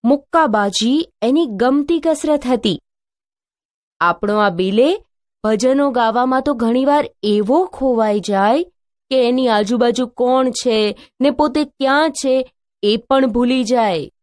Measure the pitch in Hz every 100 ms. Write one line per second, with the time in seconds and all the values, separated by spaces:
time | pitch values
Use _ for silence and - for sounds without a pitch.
0 | 226 285 _ 330 311 214 202 196 220 285
1 | - _ 226 285 320 196 240 277 285 339
2 | 330 302 294 294 247 247 220 170 _ _
3 | _ _ _ _ _ _ _ _ _ _
4 | 170 170 208 208 208 175 185 208 269 403
5 | _ _ _ _ 214 220 254 269 285 247
6 | 226 226 254 262 262 254 226 247 269 294
7 | - _ 208 208 208 294 370 - 269 233
8 | 214 208 180 196 202 269 359 _ _ _
9 | _ 262 240 254 254 214 208 240 240 240
10 | 247 - 247 254 262 - 247 220 208 202
11 | - _ 269 - 302 302 294 _ 269 285
12 | 320 285 269 262 254 _ _ _ 208 220
13 | - 269 262 226 247 262 220 247 220 170
14 | 139 _